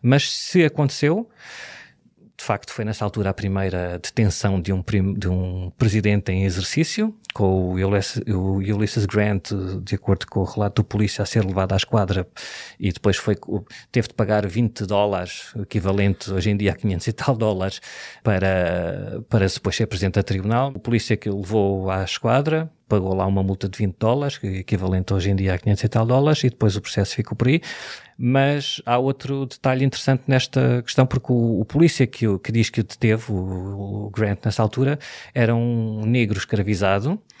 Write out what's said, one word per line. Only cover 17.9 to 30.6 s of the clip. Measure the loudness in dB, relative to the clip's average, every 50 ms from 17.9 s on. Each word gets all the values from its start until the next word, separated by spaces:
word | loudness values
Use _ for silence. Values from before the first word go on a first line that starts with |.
| -18 -16 -16 -18 -18 -4 0
para, | 0 2 2 2 2 2 2 2 0 0 0 -2 -4 -4 -6 -8 -8 -10 -10 -4 0
para | 2 4 4 2
depois | 2 0 -2 -2 -2
ser | 0 -2 -2
presente | -2 -2 -2 0 2 0
a | 0
tribunal. | 0 -2 -2 -2 0 0 0 0 -2 -4
O | -6
polícia | -4 0 0 0 2 0 -2 -2
que | -2 -4
o | -4 -4
levou | -4 0 2 2 2 2 2 0 -2 -2
à | -2 -2 -2
esquadra | -2 -4 -4 0 2 2 2 2 2 0 -2 -2 -4 -10 _ _ 0
pagou | 0 2 2 2 0
lá | 0 0
uma | 2 2 2 2
multa | 0 0 -2 -4 -6
de | -4 -2
vinte | -2 -4 -2 0
dólares, | 0 2 2 2 0 -2 -4 -6
que | -6 -6
é | -6 -6
equivalente | -2 -2 -2 0 0 0 0 0 0 0 0
hoje | 0 2 2
em | 0
dia | 2 2 0 0
a | 0
quinhentos | 0 0 0 2 0
e | 0
tal | 0 0 2
dólares, | 2 4 4 4 4 2 2 2
e | 0
depois | 0 2 2 2 2
o | 0
processo | -4 -4 -2 -2 -2 0 -2
ficou | -4 -4 -4 -4
por | -2 2 2
aí. | 2 2 0 -4 -10 -14 -14 -14 -16 -16 -18 -20 _ -4
Mas | 0 2 2 4 4 4 2 0 -2 -4 -8 -6 -2
há | 0 2 2
outro | 2 0 -2 -2 -4 -6 -4 -4 -4
detalhe | -6 -8 -4 0 0 2 2 2
interessante | 0 0 0 0 2 2 2 2
nesta | 2 2 2 2 2 2 2